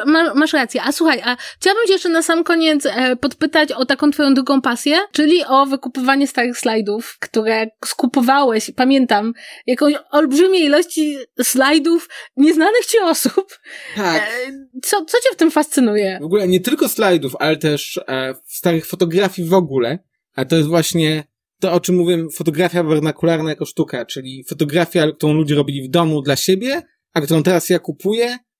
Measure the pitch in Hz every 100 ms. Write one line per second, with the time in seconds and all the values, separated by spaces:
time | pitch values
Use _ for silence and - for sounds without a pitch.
0 | 277 320 330 254 311 302 240 247 220 -
1 | 320 254 233 247 - - 381 415 427 381
2 | 359 330 330 330 330 330 320 294 277 214
3 | 254 247 277 - 311 320 302 - 262 277
4 | 294 285 285 269 254 277 254 240 285 320
5 | 403 - 302 349 277 269 277 269 254 262
6 | 254 277 277 - 240 240 240 220 202 214
7 | - - - 226 220 220 220 _ - -
8 | 247 277 240 277 269 220 - - 262 269
9 | 247 208 220 233 - - - 254 294 294
10 | - 294 302 285 381 370 294 294 339 320
11 | 302 285 240 - 247 254 269 311 302 330
12 | - - - - 302 320 370 466 - 453
13 | 349 - - - 381 - - - - 208
14 | 185 208 208 240 262 277 262 262 - 403
15 | 320 480 508 370 330 302 302 - 233 208
16 | 196 180 156 208 185 185 214 302 277 -
17 | 202 170 135 - 151 156 156 143 - -
18 | - 131 131 135 - - 175 165 - 175
19 | 170 170 196 185 165 190 156 135 117 175
20 | _ _ _ - 131 165 151 170 160 165
21 | 156 156 - _ _ _ 185 175 180 180
22 | 170 170 160 - 165 147 175 175 160 156
23 | 156 - 170 165 156 147 151 - 151 127
24 | 120 135 131 135 - 147 151 165 165 175
25 | 156 151 151 156 147 147 139 139 131 170
26 | 165 151 139 135 - 190 247 330 - _
27 | _ 170 143 160 160 175 - 175 - 143
28 | 190 226 240 247 _